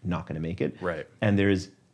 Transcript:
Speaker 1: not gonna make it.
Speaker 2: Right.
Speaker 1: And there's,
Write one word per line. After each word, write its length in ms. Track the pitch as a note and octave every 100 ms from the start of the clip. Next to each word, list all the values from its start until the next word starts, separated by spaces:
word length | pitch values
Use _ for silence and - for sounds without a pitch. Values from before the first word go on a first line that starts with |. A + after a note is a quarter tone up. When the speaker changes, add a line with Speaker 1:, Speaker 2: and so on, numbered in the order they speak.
Speaker 1:
not 220 | - E2+ D#2
gonna 120 | D#2
make 180 | D#2+ F2
it. 160 | - -
Speaker 2:
Right. 260 | F2+ D#2+ - -
Speaker 1:
And 160 | A2 G2+
there's, 300 | G2 G2 F#2 - _